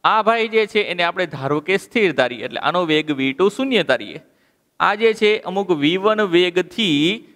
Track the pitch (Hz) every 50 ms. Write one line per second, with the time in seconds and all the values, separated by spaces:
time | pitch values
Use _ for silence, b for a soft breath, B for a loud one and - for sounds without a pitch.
0 | - 160 196 220 208 208 226 233 226 233 214 220 220 208 - 220 202 - 175 175
1 | 175 170 175 180 180 165 139 - 131 139 147 151 147 170 190 196 - - - 240
2 | 214 180 151 131 131 123 123 117 107 127 - - - 143 160 180 180 160 156 151
3 | 156 151 147 131 135 135 131 - 180 202 202 - 262 269 254 214 165 127 131 120
4 | 107 101 76 - - _ _ _ _ _ _ _ _ _ _ - 170 175 202 208
5 | 226 226 220 214 220 208 214 - - - 185 196 202 180 175 147 143 151 175 190
6 | 190 214 214 214 214 190 165 175 180 180 170 180 180 175 - - 226 190 151 143
7 | 151 170 208 233 - - -